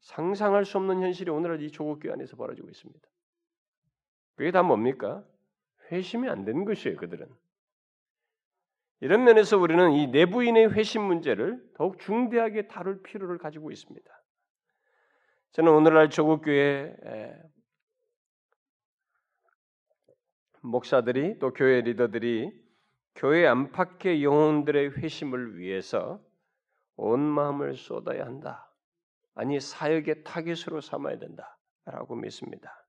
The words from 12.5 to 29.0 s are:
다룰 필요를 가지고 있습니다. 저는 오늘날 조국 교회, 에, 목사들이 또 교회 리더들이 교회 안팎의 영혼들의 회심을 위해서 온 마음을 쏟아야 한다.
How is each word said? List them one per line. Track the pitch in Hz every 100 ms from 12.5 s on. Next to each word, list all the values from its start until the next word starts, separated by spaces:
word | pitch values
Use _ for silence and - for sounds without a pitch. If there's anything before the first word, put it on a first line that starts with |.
| 214 208
다룰 | - 180 196
필요를 | 190 214 190 175
가지고 | 156 156 151
있습니다. | 104 - - _ - _ _ _ _ _ _ _ _ _ _ _ _ _
저는 | - 165
오늘날 | 156 156 160 156
조국 | 147 156 156
교회, | 156 143 143 139 147 -
에, | - 110 110 - 160 _ _ _ _ _ _ _ _ _ _ _ _ _ _ _ _ _ _ _ _ 76 _ _ _ _ _ _ _ _ _ _
목사들이 | 123 120 - 135 120 123 160 220
또 | 131
교회 | 127 135 127
리더들이 | 117 113 120 110 117 113 143 - _ _ _ _ _
교회 | - 139 160 165
안팎의 | 123 139 - 180 - 190 165
영혼들의 | 143 147 151 151 143 143 143
회심을 | 139 156 - 147 127 120 90
위해서 | 92 95 92 110 92 196 _ _ _ _ _ _ _ -
온 | 104 120
마음을 | 147 147 147 143 139 131
쏟아야 | - - - -
한다. | - - - - - _ _ _